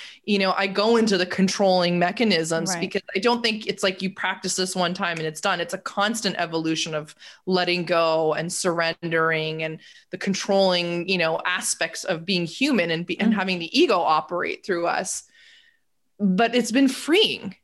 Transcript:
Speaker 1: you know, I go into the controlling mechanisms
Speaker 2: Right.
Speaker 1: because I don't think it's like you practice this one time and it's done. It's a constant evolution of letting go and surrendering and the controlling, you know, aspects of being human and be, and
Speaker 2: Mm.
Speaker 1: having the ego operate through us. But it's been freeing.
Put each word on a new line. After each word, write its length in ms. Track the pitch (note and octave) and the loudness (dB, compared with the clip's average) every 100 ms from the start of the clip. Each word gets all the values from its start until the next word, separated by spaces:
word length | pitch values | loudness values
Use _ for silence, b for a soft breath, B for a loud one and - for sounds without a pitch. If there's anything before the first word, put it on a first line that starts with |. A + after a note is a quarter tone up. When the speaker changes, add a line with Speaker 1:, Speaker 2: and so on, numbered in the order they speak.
| B B - | B B -2
Speaker 1:
you 140 | G3+ | 2
know, 140 | F#3+ F#3 | 2 2
I 100 | G3 | 0
go 300 | G3 G#3+ A#3 | 2 4 4
into 200 | A3 F#3+ | 4 2
the 80 | F3+ | 0
controlling 720 | - F#3+ - G3 F#3 F3 F3 | 2 0 4 4 4 2 2
mechanisms 720 | F3 G3 A3+ E3+ D#3+ E3 F3 | 0 2 2 2 2 -2 -2
Speaker 2:
Right. 100 | F3 | -2
Speaker 1:
because 220 | F#3+ G3 - F#3+ | -4 -6 -6 -2
I 40 | |
don't 220 | A#3+ A#3+ | 0 0
think 240 | A#3 G#3+ - | 0 -4 -6
it's 160 | G3+ | -2
like 180 | G3 F#3+ | -2 -2
you 80 | F#3+ | -6
practice 460 | F#3+ - G#3+ F#3 - | -4 -6 -4 -6 -4
this 200 | F#3 F#3+ | -4 -2
one 180 | F3 F#3 | -2 -2
time 220 | F#3 E3 | -4 -4
and 80 | D#3+ | -6
it's 120 | D#3 | -4
done. 220 | G3+ F3 | -2 -2
It's 140 | E3+ F#3 | -4 -8
a 20 | |
constant 580 | - - G#3 A3+ G3 - | -6 -2 0 0 -4 -2
evolution 540 | E3 E3 D#3+ D#3+ E3+ D#3 | -4 -2 -2 -2 -4 -6
of 200 | D3+ - B B - | -8 -16 B B -2
letting 400 | F#3 F3 F3 E3 | 0 2 0 2
go 480 | E3+ E3 D#3+ D#3 | 2 4 2 2
and 180 | D#3 E3 | 0 -2
surrendering 1080 | - F#3 E3+ E3 - E3+ E3 D#3+ D#3+ D#3 D#3+ | -2 0 0 0 -2 -2 0 2 0 -2 -4
and 160 | D#3+ D#3 B B B | -6 -8 B B B
the 80 | F#3 | -6
controlling, 920 | - F#3+ - G3 F#3+ F3+ F3 F3 F3 | -2 -2 2 4 4 4 0 -2 0
you 120 | F#3 | 2
know, 200 | D#3+ D#3+ F3+ | 2 0 -2
aspects 580 | F3+ - - E3 - | -2 -2 -2 -4 -4
of 220 | - E3 E3 | -4 -4 -2
being 200 | F#3 E3+ | -2 -2
human 420 | - C#4 A#3 E3+ | 0 2 2 0
and 160 | E3 E3+ | -2 -4
be, 120 | E3+ | 0
and 120 | A3+ | 2
Speaker 2:
Mm. 20 | G#3+ | 2
Speaker 1:
having 220 | F#3 F3 | 0 -4
the 200 | E3+ B3 | -2 2
ego 200 | E4 F#3+ | 4 4
operate 680 | D#3+ D#3 - F3+ E3+ - - | 2 0 0 -4 -4 -6 -4
through 220 | F3 E3+ | -2 0
us. 360 | - F#3 - b b b b b b _ _ _ - | -2 -4 -8 b b b b b b _ _ _ -2
But 360 | G3+ F#3 A#3 B3 | 0 2 2 2
it's 160 | A3+ | 2
been 160 | A#3 C4+ | 4 2
freeing. 680 | C4+ - F4+ B3+ A2 F#3+ - | 2 2 2 2 -2 -10 -14